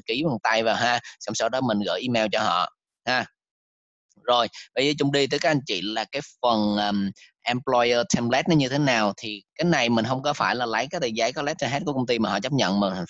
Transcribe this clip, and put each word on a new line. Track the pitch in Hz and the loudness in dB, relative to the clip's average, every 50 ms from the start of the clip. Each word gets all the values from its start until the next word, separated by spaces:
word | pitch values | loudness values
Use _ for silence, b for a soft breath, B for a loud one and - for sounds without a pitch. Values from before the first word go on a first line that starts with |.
| - | -2
ký | - 113 135 165 | -4 -4 -2 -2
bằng | 160 120 104 | -2 -4 -2
tay | - 113 110 113 | 0 0 2 2
vào | 113 113 101 | 2 2 0
ha, | - 117 120 120 120 B B B B | 0 0 0 0 -2 B B B B
xong | - 104 107 | -10 -8 -4
sau | - 113 117 | -2 -2 -2
đó | 127 131 | 0 0
mình | 131 120 107 104 101 | 0 0 0 0 0
gửi | 87 87 92 | -2 -2 -4
email | - 127 120 113 110 101 | -2 -2 0 0 0 0
cho | 107 107 | 0 0
họ | 107 92 85 90 85 - _ _ _ _ _ _ - | 0 0 0 0 -2 -2 _ _ _ _ _ _ -4
ha. | 123 127 123 104 - _ _ _ _ _ _ _ _ _ _ _ _ _ _ _ _ _ _ | -2 -2 -2 -2 -6 _ _ _ _ _ _ _ _ _ _ _ _ _ _ _ _ _ _
Rồi, | - 120 120 120 113 101 B B B B - | 0 2 2 2 2 0 B B B B -4
bây | 127 135 | 0 0
giờ | 147 147 151 | 0 2 2
chúng | 143 139 | 0 2
đi | 143 143 139 | 2 2 2
tới | 123 143 143 | 2 0 0
các | - 160 | 0 2
anh | 151 135 135 | 0 0 0
chị | - 101 87 | -2 -6 -4
là | 92 104 110 113 107 - | -4 -4 -4 -4 -6 -6
cái | - 143 - - - - | -8 -10 -10 -10 -10 -2
phần, | 123 120 113 107 107 104 104 | 0 2 2 4 2 2 0
ờm, | 104 104 104 101 101 98 98 B B B B B _ | 0 0 0 0 0 -2 -4 B B B B B _
employer | - 120 123 127 - 131 127 120 120 120 120 120 117 - - | -4 -4 -4 -4 -2 0 2 2 4 4 2 2 2 0 -2
template | 123 117 117 127 143 165 190 | 0 0 0 0 0 2 4
nó | 165 | 4
như | 147 135 123 | 4 4 2
thế | 139 147 | 2 2
nào, | 147 135 120 113 107 101 98 | 2 2 2 2 2 0 0
thì | - - 107 104 98 _ _ _ | -4 -10 -10 -12 -12 _ _ _
cái | - 165 | -2 0
này | 175 160 135 120 117 | 2 2 2 2 2
mình | 117 113 110 | 2 2 2
không | 123 131 131 | 0 -2 -2
có | 131 156 | -2 -4
phải | - - 113 92 110 | -2 0 0 0 0
là | 123 123 | 0 -2
lấy | 113 110 110 127 160 | -2 -2 -2 -4 -4
cái | 190 170 | -4 -4
tờ | 135 | -4
giấy | 117 110 113 113 123 | -2 0 0 -2 -2
có | - 156 | -2 -4
letterhead | 143 143 165 - 139 120 139 143 175 | -4 -6 -4 -4 -2 -2 -2 -2 -2
của | 147 | -2
công | 135 131 123 | -2 -2 0
ty | 123 120 113 | 0 0 0
mà | 107 98 | 2 0
họ | 98 104 | 0 -2
chấp | 101 135 | -2 0
nhận, | 147 127 101 90 98 101 | 0 2 2 2 2 2
mà | 101 95 | 2 0
mình | 92 95 85 | 0 -4 -6